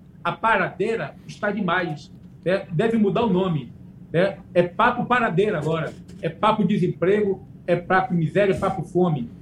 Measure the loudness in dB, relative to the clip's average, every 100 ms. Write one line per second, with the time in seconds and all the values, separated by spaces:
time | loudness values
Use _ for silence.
0 | -16 -6 -6 -2 0 2 0 -2 -2 -2
1 | -6 -10 -18 -6 -4 -2 0 0 -2 -6
2 | -12 -20 -20 -8 -2 -2 -2 0 2 4
3 | 2 2 2 2 2 -2 -4 -16 -20 -20
4 | -4 0 0 -2 -2 0 2 2 0 2
5 | 0 0 2 2 0 0 -2 -2 -4 -8
6 | -18 -8 -8 0 0 2 2 2 0 0
7 | 2 2 2 -2 -8 -12 0 0 2 2
8 | 2 0 2 2 2 2 -2 -4 -2 0
9 | 2 0 -4 -12